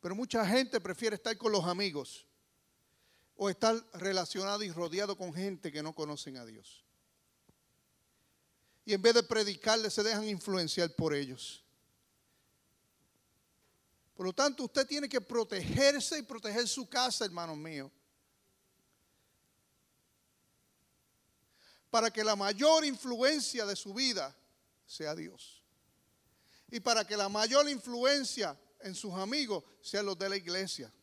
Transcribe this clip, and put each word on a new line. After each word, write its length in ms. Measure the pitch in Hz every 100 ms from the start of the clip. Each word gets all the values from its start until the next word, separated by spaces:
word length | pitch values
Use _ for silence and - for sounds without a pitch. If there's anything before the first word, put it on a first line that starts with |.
| 175
Pero 80 | 190
mucha 300 | 254 233 202
gente 340 | 240 262 233
prefiere 380 | 185 180 226 208
estar 200 | - 220
con 140 | 226
los 140 | 208 170
amigos 600 | 180 202 147 127 - - _ _ _ _ _ _ _ _ _ _ -
o 140 | 202
estar 260 | 180 226 226 -
relacionado 720 | 180 185 190 170 202 196 208
y 80 | 208
rodeado 460 | 165 170 175 202 196
con 160 | 185
gente 360 | 165 196 185 170
que 140 | 147
no 100 | 151
conocen 440 | 160 151 147 - 131
a 80 | 117
Dios. 400 | 110 107 - _ _ _ _ _ _ _ _ _ _ _ _ _ _ _ _ _ _ _ _ -
Y 80 |
en 80 | 202
vez 120 | 208
de 100 | 233
predicarles, 680 | - 220 208 180 220 226 214
se 100 | -
dejan 220 | 214 214 214
influenciar 680 | 196 - 190 165 - 170 -
por 180 | 160
ellos. 480 | 147 139 127 - - _ _ _ _ _ _ _ _ _ _ _ _ _ _ _ _ _ _ _ _ _ _ _ _ _ -
Por 120 | 185
lo 40 |
tanto, 320 | 185 285 269
usted 240 | 247 - 269
tiene 220 | 285 285
que 100 | 262
protegerse 1000 | 196 240 220 196 156 - 277 285 - 311
y 20 |
proteger 480 | 226 233 208 208 240
su 180 | - 226
casa, 380 | 240 254 - 214
hermano 280 | 175 165 151
mío. 340 | 156 151 135 _ _ _ _ _ _ _ _ _ _ _ _ _ _ _ _ _ _ _ _ _ _ _ _ _ _ _ _ _ _ _ _ _ _ _ _ _ - - _
Para 200 | 233 220
que 120 | 220
la 140 | 214 202
mayor 480 | 196 202 294 320 302
influencia 800 | 254 254 240 262 302 - 247 208
de 100 | 196
su 180 | 202
vida 400 | 196 262 202 135 - _ _ _ _ _
sea 280 | - 156 160
Dios. 460 | 160 - - - _ _ _ _ _ _ _ _ _ - _
Y 80 | 240
para 260 | 240 226 214
que 120 | 208
la 100 | 196
mayor 400 | 208 220 269 294
influencia 920 | 269 247 240 254 285 262 - 185 139 _ _
en 160 | 190 185
sus 180 | 214
amigos 500 | 185 190 285 262 190 - -
sean 240 | - 196 202
los 120 | 180
de 120 | 196
la 80 | 196
iglesia. 540 | 170 180 190 - 117 _